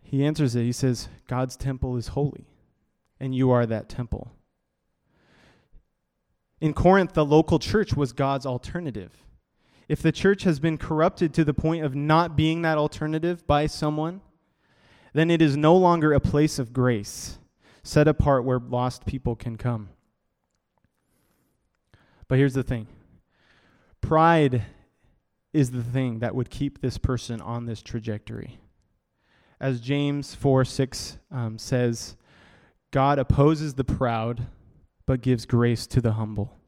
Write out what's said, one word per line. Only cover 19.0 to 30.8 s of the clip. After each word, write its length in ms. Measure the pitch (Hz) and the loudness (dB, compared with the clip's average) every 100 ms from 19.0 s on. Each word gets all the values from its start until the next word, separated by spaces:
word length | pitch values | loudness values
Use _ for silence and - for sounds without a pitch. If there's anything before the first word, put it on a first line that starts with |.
people 300 | - 131 123 | -8 -6 -6
can 220 | 113 120 113 | -6 -8 -6
come. 340 | 123 117 101 - _ _ _ _ _ _ _ _ _ _ _ _ _ _ _ _ _ _ _ _ _ _ - | -6 -6 -8 -20 _ _ _ _ _ _ _ _ _ _ _ _ _ _ _ _ _ _ _ _ _ _ -2
But 100 | 131 | 2
here's 160 | 139 | 4
the 80 | 131 | 2
thing. 240 | 127 120 107 - _ _ _ _ _ _ _ _ _ _ | -4 -6 -8 -18 _ _ _ _ _ _ _ _ _ _
Pride 640 | - 156 165 165 143 123 107 - _ _ _ _ _ _ _ | 0 4 6 6 4 0 -4 -14 _ _ _ _ _ _ _
is 160 | 156 131 | 0 0
the 120 | 127 | -2
thing 360 | 120 127 131 113 | -6 -4 -4 -4
that 160 | 117 | -6
would 160 | - 123 | -4 -6
keep 300 | - 143 - | -6 -8 -4
this 180 | 131 - | -8 -4
person 420 | - 123 - 117 | -4 -4 -6 -12
on 240 | - 117 | -8 -10
this 160 | 117 110 | -8 -12
trajectory. 800 | - 120 110 104 - 113 - - _ _ _ _ _ _ _ _ _ _ | -10 -10 -8 -10 -10 -14 -14 -18 _ _ _ _ _ _ _ _ _ _
As 200 | 135 123 | -4 -4
James 540 | 117 143 143 143 139 | -4 -2 -2 -4 -8
four 300 | - 143 131 | -4 2 2
six, 520 | 131 - | 2 0